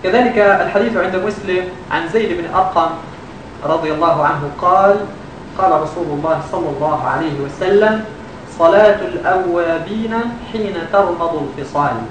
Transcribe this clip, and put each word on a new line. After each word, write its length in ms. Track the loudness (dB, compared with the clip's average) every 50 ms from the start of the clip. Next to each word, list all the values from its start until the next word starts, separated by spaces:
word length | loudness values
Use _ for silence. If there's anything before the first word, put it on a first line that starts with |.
| 0
كذلك 340 | 2 2 4 4 4 4 4
الحديث 600 | 4 4 4 4 2 0 0 0 0 2 0 0
عند 180 | -2 0 -2
مسلم 480 | -2 -2 -4 -6 -6 -6 -4 -2 -2 -2 -4 -10 -12 -10 -6
عن 160 | -4 -4 -4 -2 -2
زيد 240 | 0 0 0 -2 -4
بن 160 | -6 -2 0
أرقم 340 | 0 0 2 2 0 0 0 -2 -6 -12 -14 -16 -16 -16 -16 -16 -16 -16 -16 -16 -8 -2
رضي 260 | -2 0 0 0 -2 -2
الله 320 | 2 2 2 2 2 2
عنه 240 | 0 0 -2 -4 -8 -6 0
قال: 340 | 2 4 4 6 6 6 4 2 0 -6 -10 -14 -16 -16 -16 -16 -16 -14 -4 0
قال 240 | 2 2 4 2
رسول 240 | 0 -2 -4 -6 -6
الله 360 | -4 -4 -4 0 0 -2 -2 -2 -6
صلى 180 | -4 -4 -4 -4
الله 340 | -4 -2 -2 0 0 0 -2 -2
عليه 260 | -2 -2 -2 -2 -2 -4
وسلم: 640 | -6 -6 -6 -4 0 4 4 6 6 4 2 0 -4 -8 -12 -14 -14 -16 -16 -16 -16 -16 -2 4
"صلاة 400 | 6 6 8 8 8 8 6 4
الأوابين 1120 | 0 -4 -6 -2 0 0 0 2 2 0 0 0 0 0 0 -2 -2 -4 -4 -4 -4 -2 -2 -2 -4 -4 -6 -8 -12 -8
حين 240 | -6 -4 -4 -4 -4 -6 -6 0 2
ترمض 540 | 2 4 4 2 -2 -2 -2 -2 -2 -4 -6
الفصال." 480 | -6 -8 -10 -6 -2 0 0 0 0 -4 -6 -10